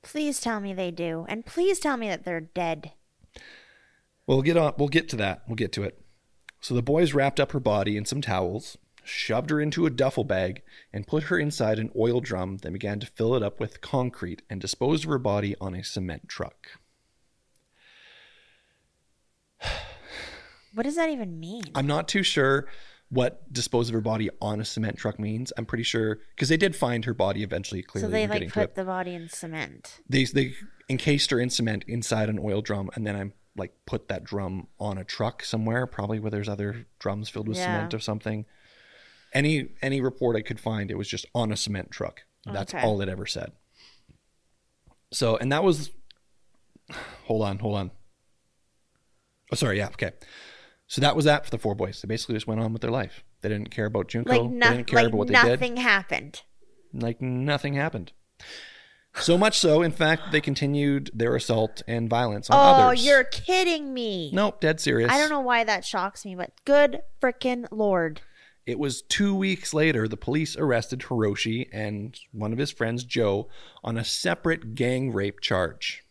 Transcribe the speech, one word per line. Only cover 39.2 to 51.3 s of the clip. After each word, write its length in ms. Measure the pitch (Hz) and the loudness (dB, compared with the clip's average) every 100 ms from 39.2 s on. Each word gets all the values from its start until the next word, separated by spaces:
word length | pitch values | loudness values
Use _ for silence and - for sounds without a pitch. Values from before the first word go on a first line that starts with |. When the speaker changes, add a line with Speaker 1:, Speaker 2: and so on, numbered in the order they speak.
| _ | _
Speaker 2:
Any, 360 | 131 147 156 - - | 0 2 0 -2 -4
any 200 | 135 139 | -2 0
report 340 | 127 127 123 113 | 0 0 0 0
I 60 | |
could 180 | 107 113 | -2 -6
find, 320 | 117 110 101 | -4 -4 -4
it 60 | 101 | -6
was 100 | 101 | -6
just 180 | 92 - | -8 -4
on 180 | 120 110 | -2 0
a 60 | 104 | -2
cement 340 | - 101 - | -2 -4 -6
truck. 320 | - - - _ _ - | -8 -8 -8 _ _ -10
That's 280 | 98 98 | -8 -6
Speaker 1:
Okay. 100 | - 117 | 0 0
Speaker 2:
all 160 | 104 | 0
it 60 | 98 | -2
ever 160 | 95 98 | -6 -8
said. 260 | - - _ _ _ - _ _ _ _ _ _ _ _ _ _ _ _ | -8 -10 _ _ _ -20 _ _ _ _ _ _ _ _ _ _ _ _
So, 260 | - 117 113 | 0 2 2
and 140 | 123 | 2
that 120 | 143 | 2
was, 280 | 190 151 151 - - - _ _ _ _ _ _ _ | 4 2 -2 -10 -16 -20 _ _ _ _ _ _ _
<sighs> 20 | - - - - | -14 -14 -18 -2
hold 180 | 110 | 0
on, 160 | 104 98 | 0 -2
hold 180 | 110 101 | -2 -2
on. 140 | 95 - - _ _ _ _ _ _ _ _ _ _ _ _ _ _ | -4 -10 -20 _ _ _ _ _ _ _ _ _ _ _ _ _ _
Oh, 40 | 123 | -2
sorry, 220 | 127 101 | 0 0
yeah, 100 | 101 | -4
okay. 240 | - 92 - - - - - - _ _ | -4 -6 -6 -20 -20 -20 -20 -20 _ _
So 140 | - | 2
that 140 | 143 151 | 2 4
was 100 | |
that 200 | 151 | 4